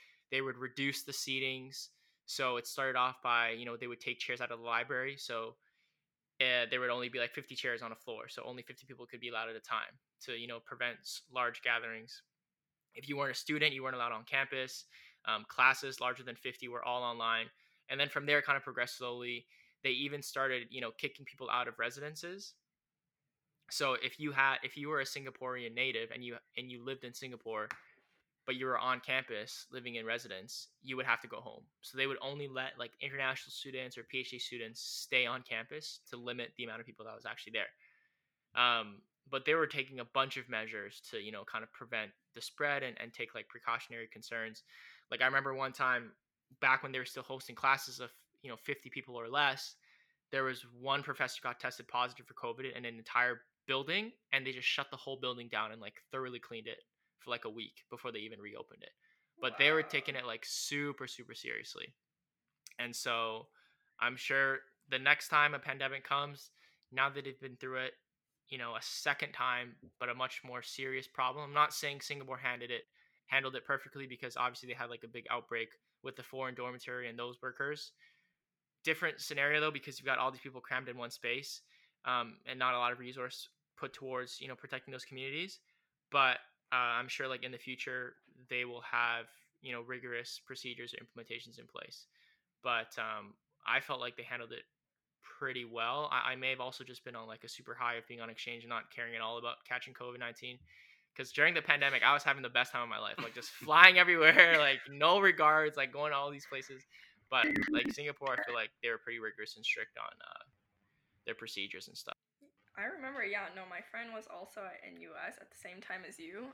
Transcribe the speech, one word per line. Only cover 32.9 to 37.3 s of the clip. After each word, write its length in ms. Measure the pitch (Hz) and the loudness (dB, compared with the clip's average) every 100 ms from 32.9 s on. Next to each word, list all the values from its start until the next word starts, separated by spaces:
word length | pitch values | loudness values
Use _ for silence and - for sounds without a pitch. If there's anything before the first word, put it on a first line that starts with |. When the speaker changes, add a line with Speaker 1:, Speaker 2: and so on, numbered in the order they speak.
| - | -8
Speaker 1:
international 500 | 139 139 131 131 - | -8 -2 -2 -2 -8
students 460 | - 139 127 127 123 | -12 -10 -8 -8 -10
or 60 | |
P 160 | 113 127 | -10 -8
H 120 | 127 | -8
D 80 | 123 | -8
students 420 | - 123 113 113 | -8 -8 -10 -10
stay 440 | - - - 131 120 | -10 -8 0 2 2
on 180 | 127 | -2
campus 580 | 123 113 117 147 151 - - | -6 -8 -8 -10 -10 -14 -14
to 80 | 123 | -12
limit 360 | 123 123 117 - | -8 -6 -8 -8
the 60 | 120 | -10
amount 160 | 110 | -10
of 60 | 117 | -12
people 180 | 113 110 | -16 -16
that 100 | 110 | -12
was 100 | |
actually 280 | 107 | -10